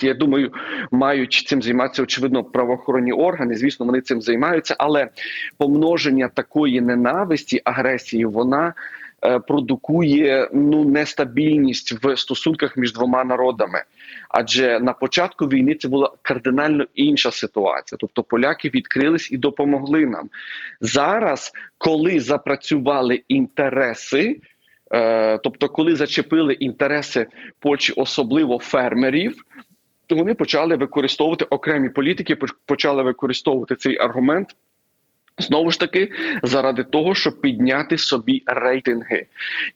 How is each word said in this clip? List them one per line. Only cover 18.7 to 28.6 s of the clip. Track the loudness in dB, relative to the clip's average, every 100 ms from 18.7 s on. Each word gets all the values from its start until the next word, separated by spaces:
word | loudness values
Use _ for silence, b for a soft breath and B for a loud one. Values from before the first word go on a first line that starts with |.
| -2 -2 0 2 0 -2
і | -2
допомогли | -2 0 0 0 0 0 0
нам. | -2 -10 B B B B B
Зараз, | -2 0 0 2 0 -2 -6 -16 B -2
коли | 0 2 2 2
запрацювали | 0 -2 0 -4 -2 0 2 2 2 0 0
інтереси, | 0 0 0 0 0 0 -2 -2 0 0 -2 b b b b -4
е, | 0 2 2 2 0
тобто | -2 -2 -2
коли | 0 0 2
зачепили | 0 -2 0 2 2
інтереси | 0 -2 -2 0 -2 -2 -2 -4 B B -4
Польщі, | -2 0 0
особливо | 0 -2 -2 0 2 2
фермерів, | 0